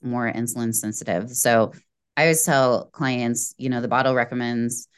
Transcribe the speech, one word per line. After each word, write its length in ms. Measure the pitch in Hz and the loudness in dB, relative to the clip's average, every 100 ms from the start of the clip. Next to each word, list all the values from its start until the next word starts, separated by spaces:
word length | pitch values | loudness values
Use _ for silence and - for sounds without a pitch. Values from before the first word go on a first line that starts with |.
more 280 | 131 120 117 | -4 -2 -2
insulin 440 | 113 117 120 113 110 | -2 -4 -4 -4 -2
sensitive. 560 | 107 104 - 87 120 | -4 -6 -4 -4 -4
So 420 | 123 123 113 107 - _ _ _ - | -2 2 4 2 -2 _ _ _ 2
I 80 | |
always 200 | 160 160 | 2 2
tell 420 | - 139 127 113 - | 2 4 4 2 -2
clients, 640 | - 135 123 120 113 - - | -4 -2 0 -2 -2 -6 -6
you 120 | 131 | -4
know, 120 | 120 | -2
the 60 | 117 | 0
bottle 260 | 123 131 | 2 2
recommends 720 | 127 120 123 120 117 120 120 - | 2 0 -2 -4 -2 -2 -4 -12